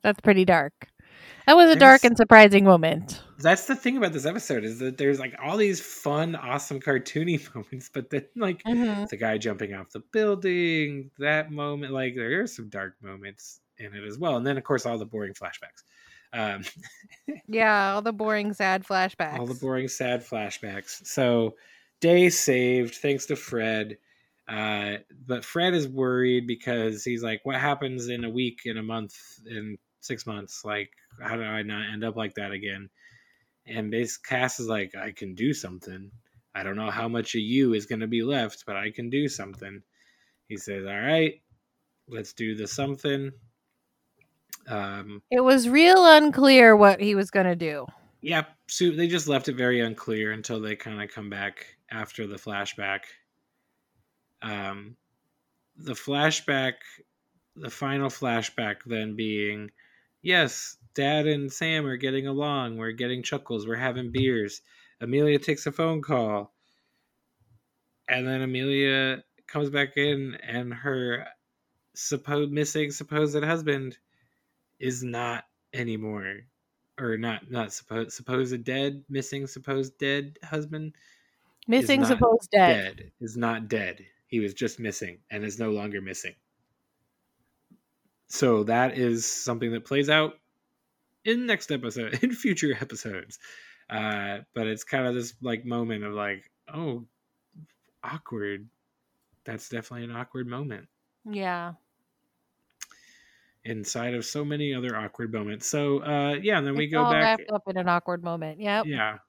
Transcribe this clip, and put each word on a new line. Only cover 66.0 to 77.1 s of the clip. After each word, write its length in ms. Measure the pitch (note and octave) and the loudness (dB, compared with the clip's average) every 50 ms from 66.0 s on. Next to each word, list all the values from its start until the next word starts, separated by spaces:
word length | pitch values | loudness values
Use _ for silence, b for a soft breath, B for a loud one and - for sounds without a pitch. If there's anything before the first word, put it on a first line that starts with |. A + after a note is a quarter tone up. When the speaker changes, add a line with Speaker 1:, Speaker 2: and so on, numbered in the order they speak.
Speaker 2:
call. 520 | C#3+ - D3+ B2 A2+ G#2+ G#2 G2+ G#2 - _ _ _ _ _ _ _ _ _ _ _ _ _ _ _ _ _ _ _ _ _ _ _ _ _ _ _ _ _ _ _ - | -4 -2 -2 0 0 0 -2 -4 -6 -8 _ _ _ _ _ _ _ _ _ _ _ _ _ _ _ _ _ _ _ _ _ _ _ _ _ _ _ _ _ _ _ -4
And 180 | B2+ B2+ B2+ | -2 -2 -2
then 160 | C3 C3 C3 | -2 -2 -4
Amelia 800 | C3 C3 B2+ B2+ C3+ C#3 C#3 C#3 C#3 C3+ C3+ C3+ C3+ C3 C3 - - _ _ _ _ | -4 -4 -4 -4 -2 -2 0 0 2 2 2 0 0 -2 -4 -6 -10 _ _ _ _
comes 240 | - - D3+ D3 C#3 | -8 -6 -4 -4 -2
back 260 | C#3+ C#3+ C#3 C#3 - | 0 -2 -2 0 0
in 380 | C#3+ C#3+ D3 D3 C#3 C3+ C3 B2+ - - | 0 0 0 0 -2 -6 -8 -10 -14 -12
and 260 | A#2+ A#2 A#2+ B2 B2 A#2+ | -8 -8 -6 -6 -8 -10
her 520 | A#2+ B2+ C#3+ C3 C3 B2 B2 A#2+ A#2+ - - - _ _ _ _ _ _ _ _ _ _ _ _ | -8 -6 -6 -4 -4 -4 -4 -4 -6 -8 -12 -18 _ _ _ _ _ _ _ _ _ _ _ _
suppo-, 540 | - - - D3 C3 - - C#3+ D3 D3 D3 | -12 -8 -6 -6 -6 -6 -4 -2 -2 -2 -2
missing 400 | C#3+ D3+ D3+ D3 - D#3 D3+ C#3+ | -2 -2 -2 -2 -2 -2 -4 -4
supposed 520 | C#3+ - D3+ - D3+ D3+ D3+ D3 C#3+ D3+ | -4 -12 -10 -4 0 0 0 0 0 -2
husband 540 | D3 D#3 E3 E3 D#3 D3+ C#3 C3+ C3+ C3 A#2 _ _ _ _ _ _ _ _ _ _ _ _ _ _ _ _ _ | 0 0 -2 -2 0 -2 -2 -2 -4 -8 -12 _ _ _ _ _ _ _ _ _ _ _ _ _ _ _ _ _
is 240 | B2 C3 B2+ B2 | -6 -6 -6 -6
not 420 | B2+ B2 A#2+ A#2+ A#2+ A#2+ A#2+ A2+ - _ _ _ _ _ | -8 -8 -6 -6 -6 -6 -6 -8 -12 _ _ _ _ _
anymore. 680 | - B2+ A#2+ A#2 A2+ G#2+ A2 G#2+ G#2+ G#2 F#2+ F#2+ G2 G2+ A#2 C3 _ _ _ _ _ _ _ _ _ - | -8 -8 -6 -6 -6 -6 -6 -8 -8 -8 -8 -10 -12 -12 -18 _ _ _ _ _ _ _ _ _ _ -8
Or 180 | C3 A#2+ | -4 -4